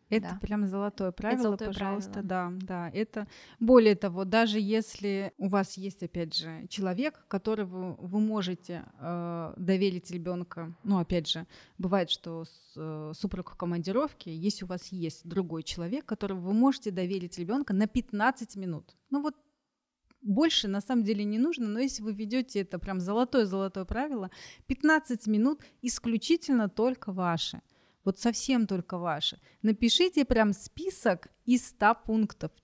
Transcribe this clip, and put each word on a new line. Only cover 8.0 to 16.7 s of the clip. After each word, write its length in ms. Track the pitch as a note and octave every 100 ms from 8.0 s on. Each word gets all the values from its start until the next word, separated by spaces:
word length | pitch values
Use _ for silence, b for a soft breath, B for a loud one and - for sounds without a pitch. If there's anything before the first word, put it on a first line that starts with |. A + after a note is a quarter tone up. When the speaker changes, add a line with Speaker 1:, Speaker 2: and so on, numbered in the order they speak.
| F3 G#3
Speaker 1:
можете, 640 | G#3+ G#3+ F3+ F3 - E3+ - -
э, 520 | E3+ F3 E3+ E3+ D#3+ -
доверить 540 | F3+ F#3+ G3 F3+ -
ребенка, 640 | F3 E3+ F3+ F3 - E3 E3+
ну, 140 | F#3+ F#3+
опять 280 | E3 F3 D3+
же, 180 | E3 F3 b b -
бывает, 320 | F3+ G3 E3+
что 360 | - F3 E3 E3
с-, 280 | - - -
э, 360 | D#3 D#3 D#3 D#3+
супруг 360 | F#3+ F#3 -
в 40 | -
командировке, 800 | F3 F3 E3 A3 D4 - F3+
если 300 | D#3+ G3 -
у 40 | F3+
вас 200 | F3+ -
есть 340 | F#3 E3 - E3+
другой 360 | F3+ F3 D#3+
человек, 420 | - - E3+ C4+ -
которому 360 | A3 G3 F#3+
вы 120 | F3
можете 380 | G#3+ C4